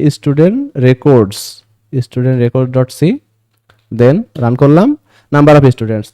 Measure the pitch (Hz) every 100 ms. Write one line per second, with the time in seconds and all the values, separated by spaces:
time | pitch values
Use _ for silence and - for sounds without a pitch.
0 | 147 - 147 139 170 240 285 - 127 127
1 | 147 131 98 - - - _ _ _ 135
2 | 123 - 127 131 120 131 127 127 127 -
3 | 156 277 _ _ _ _ _ _ - 117
4 | 120 165 233 - 120 127 143 156 233 294
5 | _ _ - 143 147 151 135 120 110 110
6 | 104